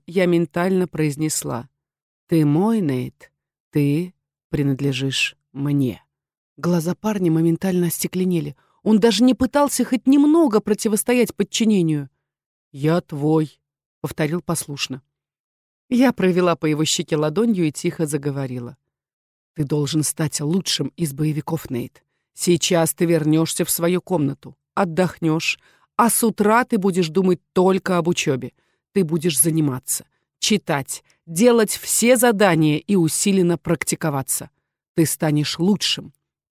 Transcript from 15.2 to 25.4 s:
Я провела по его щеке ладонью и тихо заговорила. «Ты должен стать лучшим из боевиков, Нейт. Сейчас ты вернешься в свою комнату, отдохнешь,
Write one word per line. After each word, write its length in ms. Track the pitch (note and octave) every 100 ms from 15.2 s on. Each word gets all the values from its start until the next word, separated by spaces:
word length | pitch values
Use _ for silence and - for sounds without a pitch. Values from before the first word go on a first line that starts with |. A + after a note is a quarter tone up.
| _ _ _ _ _ _ -
Я 240 | B3 C4
провела 440 | A3 F#3 F3+ F3+ E3
по 100 | D#3
его 180 | D3+
щеке 320 | D#3 - - D3+
ладонью 500 | D3+ D#3 A#3 F#3+ D#3
и 60 |
тихо 340 | - F3 - D3+
заговорила. 720 | D3 C#3+ C#3 C3 B2 A#2+ - _ _ _ _ _ _ _
«Ты 100 | -
должен 380 | C#3 D3+ C#3 D#3
стать 380 | D3 - D3+ -
лучшим 520 | D3 F#3 - - C#3 -
из 180 | D#3+
боевиков, 560 | C#3 D#3 D3+ - E3 -
Нейт. 340 | A#2+ C3 - _ _ _
Сейчас 600 | - F#3 E3+ - E3+ D#3+
ты 100 | -
вернешься 600 | E3+ E3 D3+ D#3 D#3+ -
в 60 | E3+
свою 300 | - E3+ F3+
комнату, 560 | - F3+ C#3+ C#3 - - _
отдохнешь, 840 | - F#3 D#3+ E3+ - E3 D#3+